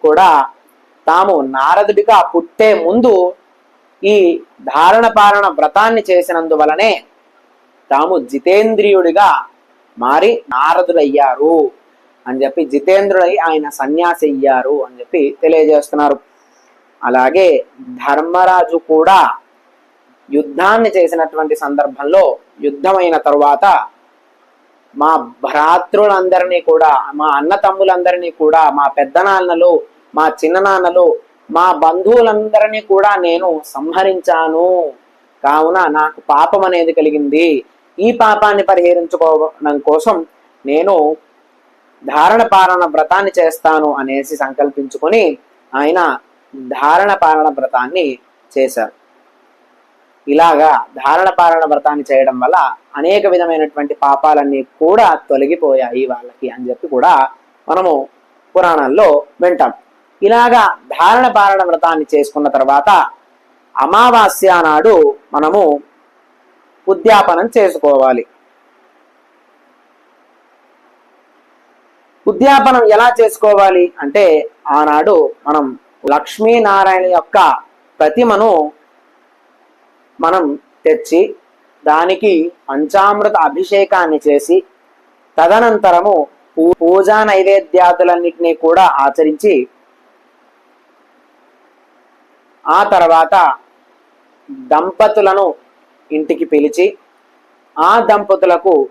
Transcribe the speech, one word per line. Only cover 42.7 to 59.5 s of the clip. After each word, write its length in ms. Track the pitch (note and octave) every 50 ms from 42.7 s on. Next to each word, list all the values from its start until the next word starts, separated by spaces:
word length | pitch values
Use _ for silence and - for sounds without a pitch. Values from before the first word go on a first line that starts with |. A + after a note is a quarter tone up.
| F3+ F3+ F3+
వ్రతాన్ని 460 | E3 D3 - D#3 - F3+ G3 G3+ F#3+ - F3+
చేస్తాను 540 | E3+ D#3+ D#3+ - - D#3+ D#3+ D#3 D3+ D3 C#3
అనేసి 420 | C#3 C3+ C3+ C3+ C3+ C3+ C3+ D#3
సంకల్పించుకొని 1000 | C#3+ C#3 C3+ C3 - C#3+ C#3+ C3+ C#3+ C#3 C3 - - D#3 E3 G#3+ A3+ G3+ D#3 C#3 - _ _ _ _ _ _ -
ఆయన 420 | C3+ D3 D3+ E3+ F#3 E3+ D3+ C3 - _ _ _ _ _ _ -
ధారణ 580 | C3+ B2+ B2+ - B2+ C#3 D3 E3 F3+ G3 G#3 G3
పారణ 340 | - E3+ D#3+ D#3 D#3 D#3 D#3
వ్రతాన్ని 680 | C#3 C#3 C3 C3 - B2 B2 C3+ E3+ F#3 E3 C#3 B2+ - _ _ _ _ _ _ -
చేశారు. 340 | C3+ C3+ B2+ - A#2 A2 G#2 - _ _ _ _ _ _ _ _ _ _ _ _ _ _ _ _ _ _ _ _ _ _ _ _ _ _
ఇలాగా 580 | C#3+ C#3+ D#3 E3 E3+ D#3 C#3+ D#3 D#3 C#3 A#2+ A#2 - -
ధారణ 320 | - C3+ C#3 D3+ E3+ F#3+ F#3+
పారణ 360 | F3 - F3 E3+ E3 E3 D#3+
వ్రతాన్ని 380 | D3 D3 C#3+ - D3+ D3 D3 C3+ -
చేయడం 280 | C#3 C3+ C3+ C3 B2+ B2+
వల్ల 360 | B2+ C#3 F3+ F3 C#3+ B2+ - - _ _ -
అనేక 320 | C#3+ D3+ F3 G3+ G#3 G3+
విధమైనటువంటి 680 | G3 F3+ F3 F3 E3+ E3 D#3 D#3 D3 - D3 D3 C#3+ D3+
పాపాలన్నీ 680 | - C#3+ C#3 C#3 C#3 D3+ D#3 D3+ C#3+ C#3+ C#3 C#3 C3+ B2+
కూడా 560 | - _ - D#3 E3 G3 A#3 A3 F3+ D#3 - - -
తొలగిపోయాయి 760 | C#3+ C3+ C#3 C#3+ E3+ F3 E3 C#3+ C3+ C3 B2+ A#2+ A#2+ B2+ C3
వాళ్ళకి 440 | B2+ A#2+ G#2+ B2 B2 - _ C#3 B2
అని 200 | A#2 B2+ B2+ B2
చెప్పి 180 | B2 - -
కూడా 420 | D#3+ C#3 B2+ D3 F3+ E3 C#3 C3+ C3 - _ _ _ _ _ _ -
మనము 380 | D#3+ F#3 F#3+ F3 D3+ C#3 C3+ - _ _ _ _ _ _ _ _ -
పురాణాల్లో 720 | F3+ F3+ F3 E3 D3+ C#3 B2+ C#3 G3 G#3+ E3+ D3 D3 - - _ -
వింటాం. 320 | F3 F3+